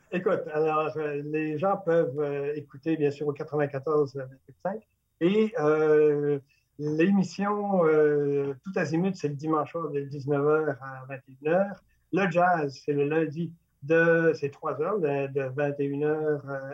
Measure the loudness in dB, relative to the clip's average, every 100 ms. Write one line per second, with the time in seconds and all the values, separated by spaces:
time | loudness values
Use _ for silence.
0 | -8 -2 0 -2 -2 0 0 0 -2 -4
1 | -4 -4 -4 -4 -2 -2 0 0 2 2
2 | 2 0 -4 -2 -4 -6 -10 -8 -2 0
3 | 0 0 -4 -4 -4 -2 -2 -2 0 0
4 | 0 -4 -12 -16 -20 -8 -8 -8 -12 _
5 | _ -2 2 2 2 0 2 4 4 6
6 | 6 4 0 -2 -6 _ _ -8 -2 2
7 | 4 4 2 -2 -2 -2 0 2 4 6
8 | 4 4 2 0 -2 -6 -6 -4 0 0
9 | 0 -2 -6 -4 -2 0 -2 -6 -4 -6
10 | -6 -6 -2 2 4 2 0 -4 -8 -14
11 | -14 -16 -16 -6 0 0 0 -6 _ _
12 | _ -2 0 2 2 2 -2 -6 -4 -2
13 | 0 0 0 -4 -8 -10 _ _ 0 2
14 | 4 4 2 0 -4 -6 -6 -4 -2 0
15 | 0 -2 -2 -4 -4 -2 -2 -2 -2 -2
16 | -2 0 0 -2 -4 -10 -10